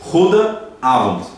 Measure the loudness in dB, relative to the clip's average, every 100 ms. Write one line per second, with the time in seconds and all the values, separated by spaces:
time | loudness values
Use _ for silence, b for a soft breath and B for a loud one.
0 | 2 0 2 2 0 -4 -14 -6 0 2
1 | 2 -4 -8